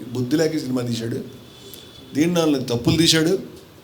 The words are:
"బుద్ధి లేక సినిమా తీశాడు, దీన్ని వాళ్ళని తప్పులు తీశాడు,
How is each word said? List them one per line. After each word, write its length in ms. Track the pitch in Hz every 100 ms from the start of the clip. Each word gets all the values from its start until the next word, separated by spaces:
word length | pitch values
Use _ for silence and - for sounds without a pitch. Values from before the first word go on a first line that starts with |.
| -
"బుద్ధి 240 | 120 123 156
లేక 200 | 156 156
సినిమా 240 | 127 127
తీశాడు, 360 | 120 117 117 - - - - - - - - - -
దీన్ని 260 | 123 170 175
వాళ్ళని 240 | 156 135
తప్పులు 340 | 120 117 165 160
తీశాడు, 420 | 160 160 160 190 - - - -